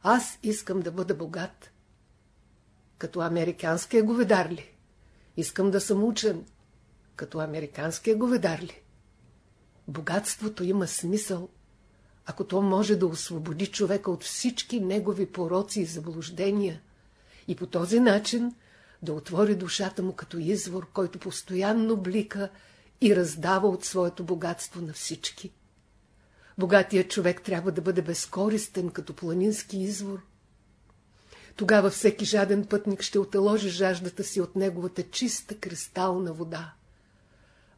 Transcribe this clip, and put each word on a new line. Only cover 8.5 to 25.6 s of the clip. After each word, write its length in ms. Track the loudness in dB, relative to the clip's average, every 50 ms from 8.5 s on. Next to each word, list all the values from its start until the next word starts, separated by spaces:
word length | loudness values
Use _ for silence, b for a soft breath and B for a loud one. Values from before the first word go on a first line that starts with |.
| -2 -2
ли? 220 | -6 -10 -14 -16 _ _ _ -20 _ _ _ _ _ -20 -20 -20 _ _ _ _ _ _ _ _ -14 -12
Богатството 760 | -10 -8 -6 -2 -2 -2 -2 -2 -6 -4 -6 -6 -4 -4 -2
има 220 | 0 0 0 0
смисъл, 600 | -2 -4 -4 -4 -2 -2 -2 0 -2 -6 -6 -6 -10 _ _ _ _ _ _ -20 b b b b b b b b
ако 180 | -12 -6 -6 -4
то 180 | 0 0 2 4
може 340 | 4 4 4 4 4 4
да 100 | 4 4
освободи 600 | 0 0 -2 -8 -8 -6 -6 -6 -6 -6 -4 -6
човека 440 | -4 -2 -2 0 0 0 0 0 -2
от 140 | -4 -4 -4
всички 560 | -8 -8 -4 -4 -4 -4 -4 -8 -4 -4 -2
негови 460 | -2 0 0 0 0 0 0 -2 -2
пороци 540 | -4 -2 -4 -2 0 0 0 0 -2 -2 -4
и 60 | -4
заблуждения 920 | -4 -4 -8 -10 -8 -8 -10 -10 -10 -6 -2 0 0 2 2 0 0 -2 -6 -14 _ -20 b b b b b b b b b b b
и 80 | -6
по 100 | -6 -6
този 340 | -4 -2 -2 0 4 4 6
начин 540 | 8 8 6 4 4 0 -2 0 -2 -2 -4 b b b b b b b b b -8
да 100 | -6 -6
отвори 420 | -6 -6 -4 2 2 4 4 4
душата 480 | 0 -2 -4 -4 -2 -2 -4 -2 -2 -4
му 100 | -4 -4
като 260 | -6 -10 -10 -8 -4
извор, 520 | -2 0 0 -2 -2 -6 -8 -8 -8 -6 -4
който 260 | -2 -2 -2 -2 -6
постоянно 760 | -10 -10 -10 -10 -10 -6 -2 0 0 2 2 2 2 2 2
блика 540 | 0 0 0 0 0 -2 -2 -4 -6 -6 -6 b b b b b b b b b 2
и 160 | 6 6 6
раздава 520 | 6 4 2 -2 -4 0 2 2 4 4 2
от 160 | 2 2 -4
своето 400 | -4 0 0 0 0 0 -4 -4
богатство 560 | -4 -4 -2 -2 -4 -6 -6 -8 -12 -10 -10
на 120 | -10 -10 -8
всички. 600 | -8 -8 -8 -8 -6 -8 -10 -10 -10 -16 -16 -16 _